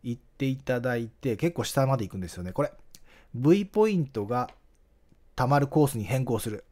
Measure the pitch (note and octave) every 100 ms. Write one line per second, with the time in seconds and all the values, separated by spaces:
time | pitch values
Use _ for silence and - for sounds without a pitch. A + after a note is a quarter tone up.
0 | B2 A#2+ _ _ C3+ C3 - B2 B2 A#2+
1 | A2+ _ C3 G#2+ E3 E3+ A#2 - C3+ C3+
2 | G2 G2 F2 - F2+ F2+ C#3+ - - -
3 | - - - A#2+ C3+ G3 G3 G#3+ A3 F#3+
4 | C#3 A2+ G2+ B2 B2 - _ _ _ _
5 | _ _ _ - B2+ C#3+ C#3 D#3 C#3+ A2+
6 | G2 C3 B2 A2+ A#2 G#2 -